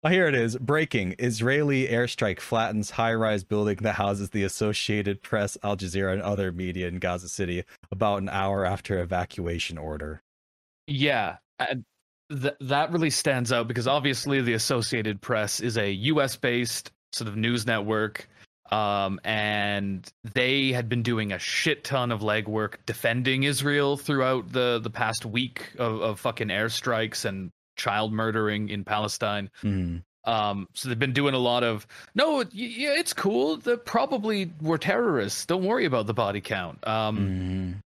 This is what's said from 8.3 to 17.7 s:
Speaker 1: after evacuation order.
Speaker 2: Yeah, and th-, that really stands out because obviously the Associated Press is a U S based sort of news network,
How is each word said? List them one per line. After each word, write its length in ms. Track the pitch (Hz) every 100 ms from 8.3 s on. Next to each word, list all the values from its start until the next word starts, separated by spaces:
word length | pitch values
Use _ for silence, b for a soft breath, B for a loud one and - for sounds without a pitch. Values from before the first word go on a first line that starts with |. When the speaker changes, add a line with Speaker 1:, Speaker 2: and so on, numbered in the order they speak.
| 98 98 98
Speaker 1:
after 360 | 92 95 - 98
evacuation 800 | 85 90 90 - 85 85 - 82
order. 420 | 78 76 78 78 _ _ _ _ _ _ -
Speaker 2:
Yeah, 520 | 143 143 127 95 - _ _
and 260 | 131 131 - _ _ _ _
th-, 240 | 143 135 -
that 320 | 135 143 160
really 180 | 170 160
stands 420 | - 156 131 117
out 140 | 123 113
because 200 | 123 120
obviously 520 | 143 139 123 143 139
the 120 | 120
Associated 680 | 113 - 131 107 120 107 101
Press 400 | - 113 104 -
is 160 | 123 113
a 140 | 101
U 300 | 98 123 151
S 160 | 135 -
based 560 | 127 120 117 - - _ _
sort 140 | - 110
of 100 | 104
news 300 | 113 120
network, 600 | 117